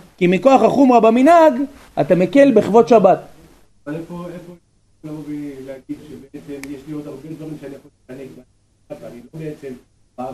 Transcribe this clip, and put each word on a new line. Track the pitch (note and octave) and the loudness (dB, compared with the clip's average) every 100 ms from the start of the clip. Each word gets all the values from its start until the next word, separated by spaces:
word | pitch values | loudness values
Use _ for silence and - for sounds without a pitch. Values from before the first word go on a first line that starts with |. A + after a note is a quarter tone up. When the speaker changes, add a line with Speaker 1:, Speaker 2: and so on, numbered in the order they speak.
| - - | -20 -2
Speaker 1:
כי | F3+ | 0
מכוח | F#3 C4+ B3+ | 2 4 4
החומרה | G#3+ B3 C4+ A#3+ | 4 4 4 4
במנהג, | A3 A#3 C#4 E4+ D#4 B3 C#4 - - - | 4 4 4 6 4 2 -6 -12 -10 -6
אתה | - F3 | 0 0
מקל | F3+ C#4 C#4 | 2 4 4
בכבוד | G#3+ - A3 A#3 | 4 2 2 4
שבת. | A3+ F#3 E3 - - - _ _ _ D3 | 4 4 2 -4 -20 -20 _ _ _ -12
Speaker 2:
אבל | D#3+ | -12
איפה, | E3 F3 F3 | -12 -16 -16
איפה | E3+ E3+ F3 _ _ _ _ | -18 -20 -20 _ _ _ _
לבוא | D#3 D#3 D3 | -16 -14 -12
ולהגיד | D3 D3 C3+ C3+ C3+ C#3 D3 D3+ | -12 -12 -14 -16 -16 -14 -16 -16
שבעצם | B2 C3+ D3 D3 C#3 C#3 | -20 -20 -20 -16 -16 -16
יש | C3+ D#3 | -16 -14
לי | |
עוד | D3+ D3 | -14 -14
הרבה | C3+ D#3 | -16 -18
דברים | D3 D#3 D3 | -16 -16 -16
שאני | C#3 C#3 | -16 -20
יכול | D3 _ - | _ _ -20
להתענג | C3+ B2+ B2 | -20 -20 -20
בהם, | _ _ _ _ _ - | _ _ _ _ _ -20
ואני | A2+ A#2+ - | -20 -20 -20
לא | D#3 | -16
בעצם | D#3 D3+ C#3 B2 _ _ _ - | -14 -14 -16 -18 _ _ _ -16
בא | A2+ | -14